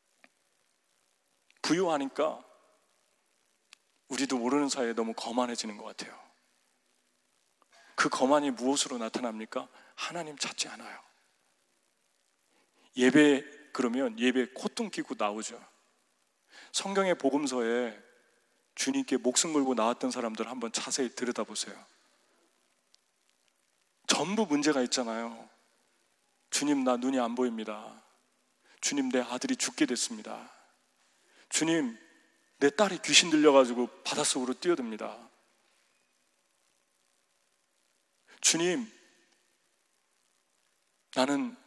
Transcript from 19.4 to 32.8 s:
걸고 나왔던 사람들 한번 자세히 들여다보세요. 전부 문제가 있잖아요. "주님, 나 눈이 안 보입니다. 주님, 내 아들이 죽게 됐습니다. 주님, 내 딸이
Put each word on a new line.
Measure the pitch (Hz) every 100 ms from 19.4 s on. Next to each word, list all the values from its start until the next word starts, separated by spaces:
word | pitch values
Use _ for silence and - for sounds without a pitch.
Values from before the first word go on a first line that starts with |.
| 170
걸고 | 151 135
나왔던 | 117 113 120 131
사람들 | 127 117 110 113
한번 | 127 113
자세히 | - - 147 120
들여다보세요. | - 123 117 107 107 - 98 - _ _ _ _ _ _ _ _ _ _ _ _ _ _ _ _ _ _ _ _ _ -
전부 | - 160 220 190
문제가 | 147 147 143
있잖아요. | 123 - 117 113 117 113 113 _ _ _ _ _ _ _ _ _ -
"주님, | - 143 143
나 | 127 120
눈이 | 127 131
안 | 117
보입니다. | 120 123 110 107 107 113 113 - _ _ _ _ _ _ -
주님, | - 143 131
내 | 127
아들이 | 120 123 131 -
죽게 | - - 151
됐습니다. | 117 - 110 110 113 117 - _ _ _ _ _ _ _ - -
주님, | - 160 165 127 113 - _ _ _ _ -
내 | 143
딸이 | -